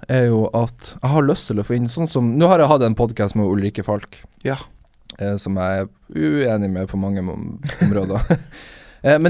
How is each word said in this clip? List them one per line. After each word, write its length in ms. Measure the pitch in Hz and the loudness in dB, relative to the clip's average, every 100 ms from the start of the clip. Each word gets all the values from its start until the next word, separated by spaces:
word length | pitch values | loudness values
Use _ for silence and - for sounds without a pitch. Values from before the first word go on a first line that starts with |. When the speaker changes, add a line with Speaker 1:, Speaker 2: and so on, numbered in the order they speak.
| - | -2
Speaker 1:
er 160 | 127 120 | 2 2
jo 80 | 110 107 117 | 2 2 0
at 320 | 117 - - - | -2 -6 -18 -6
jeg 160 | 131 | 0
har 140 | 151 139 | 2 2
lyst 220 | - - | 0 -2
til 100 | 104 | -4
å 60 | 104 | -2
få 100 | 120 | -2
inn 80 | 120 | -2
sånn 220 | 160 160 | -4 -2
som, 220 | 131 117 135 | 0 2 4
nå 140 | 175 | 6
har 140 | 175 | 6
jeg 80 | 143 | 6
hatt 160 | 143 113 | 4 4
en 100 | 110 | 2
podcast 400 | 117 113 101 110 | 0 0 -2 0
med 80 | 101 | 2
Ulrikke 400 | 101 101 107 101 | 2 0 -4 -4
Falk, 320 | 104 - - - _ | -4 -6 -20 -20 _
Speaker 2:
Ja. 140 | 131 135 - - _ _ - - | -8 -6 -10 -20 _ _ -16 -8
Speaker 1:
eh, 180 | 101 101 | -6 -4
som 180 | 98 95 | -4 -2
jeg 240 | 92 98 95 | -2 -2 -6
er 20 | _ - - | _ -10 -4
uenig 540 | 156 147 127 110 101 | -2 0 0 0 -2
med 160 | 92 95 | -4 -4
på 80 | 98 | -4
mange 240 | 98 98 | -2 -4
om-, 380 | 92 - 80 - 151 - 104 | -4 -6 -10 -10 -10 0 0
områder. 400 | 101 92 104 - | 0 -2 -2 0
<laughs> 80 | 175 - - - - - - 135 | -2 -2 -20 -20 -20 -20 -2 2
Eh, 80 | |
men 80 | 151 | 4